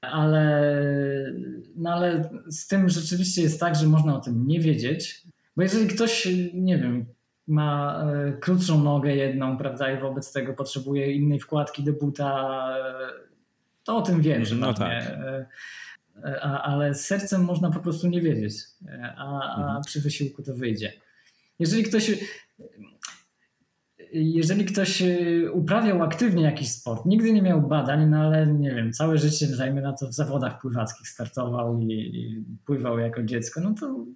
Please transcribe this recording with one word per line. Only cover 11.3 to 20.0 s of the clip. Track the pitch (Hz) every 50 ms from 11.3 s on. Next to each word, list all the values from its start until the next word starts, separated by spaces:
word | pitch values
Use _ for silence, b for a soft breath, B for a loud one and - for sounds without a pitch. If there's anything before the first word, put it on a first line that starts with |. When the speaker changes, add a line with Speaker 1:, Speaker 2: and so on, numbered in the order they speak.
| 147 139
Speaker 1:
wkładki | - - - 151 147 147 - - 139
do | 147 147
buta, | 131 147 143 143 143 143 139 139 135 135 135 135 131 131 131 131 135
e, | 131 131 131 131 131 127 - - - _ _ _ _ _ _ _ _ _ _ _ _
to | - 220 233
o |
tym | - - 180 165
wiem, | 147 156 147 120 113
że | 104 117
Speaker 2:
No | 120 - -
Speaker 1:
ważne, | 117 98 101
Speaker 2:
tak. | 90 85 - - -
Speaker 1:
e, | 67 - - 131 135 135 127 - B B B B B B B B B B _ _ _ - -
e, | 139 139 -
a, | - 147 139 139 -
ale | 147 143 143 147 143 143
z | 139 -
sercem | - 196 196 196 196 - 185 180
można | 175 175 160 180 165
po | 151 -
prostu | - 175 156 - - 180
nie | 175 175
wiedzieć, | 165 160 139 110 107 107 107 - - - _ _ 185 147
e, | 139 127 120 120 - -
a, | 143 139 143 139 135 139 131
a | -
Speaker 2:
Mhm. | - 143 139 143 143
Speaker 1:
przy | - - 151